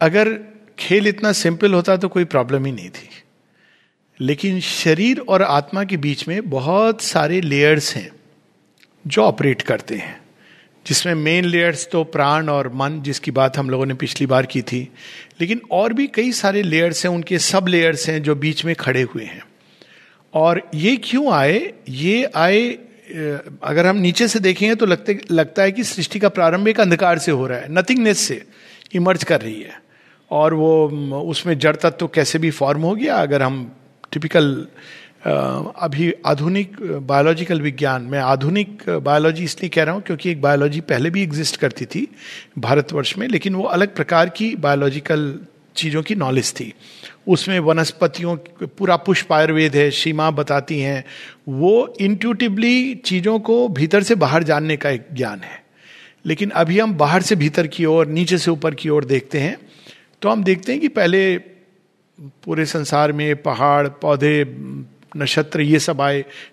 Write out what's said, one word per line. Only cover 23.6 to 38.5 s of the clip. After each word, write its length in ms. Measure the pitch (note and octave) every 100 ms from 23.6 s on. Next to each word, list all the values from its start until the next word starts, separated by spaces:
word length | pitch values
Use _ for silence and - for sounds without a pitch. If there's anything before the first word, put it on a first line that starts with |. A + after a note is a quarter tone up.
अगर 240 | A#2+ D3+ F3+
हम 100 | G3+
नीचे 320 | F3+ E3+ A#3
से 100 | A3
देखेंगे 360 | F#3+ F3 G#3
तो 120 | A3+ G#3+
लगते, 340 | F3 - G3 -
लगता 320 | E3+ D3+ -
है 100 | G3
कि 120 | G3
सृष्टि 340 | A#3 - D#3 G#3
का 100 | G3+
प्रारंभ 400 | G3 E3 F3+ G#3
एक 120 | G#3+
अंधकार 380 | G3 E3+ F3+ E3+
से 120 | -
हो 160 | C#3 B2+
रहा 120 | B2
है, 140 | -
nothingness 460 | E3 F#3 B3+ A3 G3
से 260 | - A#2+ - - - - -
इमर्ज 300 | F3+ F3 F3
कर 160 | - D3+
रही 220 | A2 G#2+
है, 200 | - - _ _ _ _ -
और 240 | D3+ D#3
वो, 340 | D#3+ D#3+ D#3+ D3+
म, 260 | D3 C#3+
उसमें 440 | C3+ E3 D3 F3 D3+
जड़ 180 | D3+ D3+
तत्व 300 | E3+ D#3+ E3
कैसे 320 | - C#3+ E3
भी 120 | D#3+
form 320 | D3 C#3 D3
हो 120 | E3
गया। 220 | G#3+ C#4 G#3+
अगर 260 | D3+ C#3+
हम 300 | C3 C3+ A#2+ - _ _ -
typical, 540 | D#3 D#3 F3 D3 C3+ - - - - - _ -
अ, 60 | C#2+ C2 C2 D2+ -
अभी 360 | E3+ C#3+ E3+ E3+ C#3+
आधुनिक 560 | D3 D3+ G3 G3 -
बायोलॉजिकल 800 | F#3+ D3 C3+ C#3 D3+ E3 F3 E3
विज्ञान, 420 | D3 C3 C#3+ B2+
मैं 180 | A#2+ C#3
आधुनिक 720 | C3 C3+ C#3+